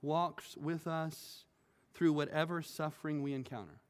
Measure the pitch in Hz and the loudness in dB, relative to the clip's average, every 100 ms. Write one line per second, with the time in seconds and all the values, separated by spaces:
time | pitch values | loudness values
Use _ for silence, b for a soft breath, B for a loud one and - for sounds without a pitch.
0 | 143 156 170 - - - 143 165 165 160 | 2 2 2 -2 -14 -6 -2 -2 -2 -2
1 | 160 156 - - - b b b b - | -2 -6 -14 -18 -20 b b b b 4
2 | 170 147 147 156 165 170 156 - 156 - | 6 6 2 2 2 0 -4 -4 -4 -2
3 | 160 151 139 139 127 127 90 78 _ | -2 0 0 -2 -4 -8 -10 -14 _